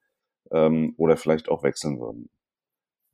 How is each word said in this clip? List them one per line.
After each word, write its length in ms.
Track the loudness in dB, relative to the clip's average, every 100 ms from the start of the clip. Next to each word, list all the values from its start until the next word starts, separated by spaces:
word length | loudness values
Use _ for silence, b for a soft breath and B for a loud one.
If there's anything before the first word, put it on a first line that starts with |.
| _ _ _ _ -4
ähm, 440 | 2 2 2 0 0
oder 180 | 2 2
vielleicht 320 | 2 -2 -2
auch 140 | -2
wechseln 380 | -2 -2 -6 -6
würden. 280 | -8 -12 -18 _ _ _ _ _ _ _ _